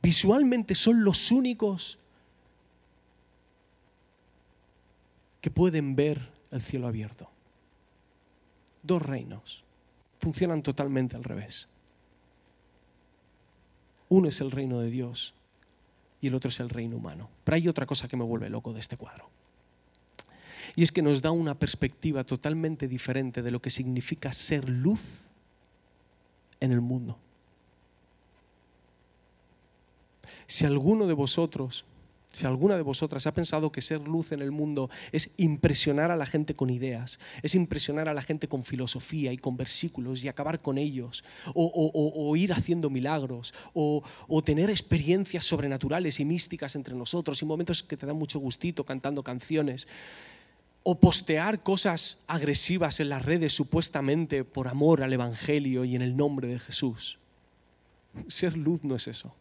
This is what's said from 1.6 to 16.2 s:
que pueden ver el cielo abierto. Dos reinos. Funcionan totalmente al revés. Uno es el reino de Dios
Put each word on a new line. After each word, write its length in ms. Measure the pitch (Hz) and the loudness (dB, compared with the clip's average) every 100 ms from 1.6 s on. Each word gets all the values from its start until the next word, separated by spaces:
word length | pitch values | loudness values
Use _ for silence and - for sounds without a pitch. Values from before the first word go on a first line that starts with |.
| 214 185 - - _ _ _ _ _ _ _ _ _ _ _ _ _ _ _ _ _ _ _ _ _ _ _ _ _ _ _ _ _ _ _ _ _ _ | -2 -2 -8 -14 _ _ _ _ _ _ _ _ _ _ _ _ _ _ _ _ _ _ _ _ _ _ _ _ _ _ _ _ _ _ _ _ _ _
que 100 | - | -4
pueden 460 | - 180 160 143 135 | 2 4 4 0 2
ver 340 | 147 143 123 - _ | 2 2 -6 -18 _
el 100 | 135 | -8
cielo 240 | 110 135 123 | -6 -4 -4
abierto. 420 | 113 107 - - _ _ _ _ _ _ _ _ _ _ _ _ _ _ _ | -4 -6 -12 -20 _ _ _ _ _ _ _ _ _ _ _ _ _ _ _
Dos 180 | 151 180 | -2 0
reinos. 640 | 143 131 123 104 - - _ _ _ _ _ _ | 0 -6 -8 -14 -16 -20 _ _ _ _ _ _
Funcionan 420 | 165 151 180 160 | -4 0 0 0
totalmente 540 | 147 139 143 135 127 120 | -2 -2 0 0 -2 -4
al 80 | |
revés. 420 | 123 117 107 - - _ _ _ _ _ _ _ _ _ _ _ _ _ _ _ _ _ _ _ _ _ _ _ _ | -8 -10 -10 -12 -14 _ _ _ _ _ _ _ _ _ _ _ _ _ _ _ _ _ _ _ _ _ _ _ _
Uno 200 | 190 170 | 6 6
es 120 | - | 0
el 120 | 135 | -4
reino 260 | 131 135 123 | -4 -4 -2
de 120 | 117 | -2
Dios 440 | 120 123 120 - _ _ _ _ _ _ _ _ _ | -4 -6 -8 -10 _ _ _ _ _ _ _ _ _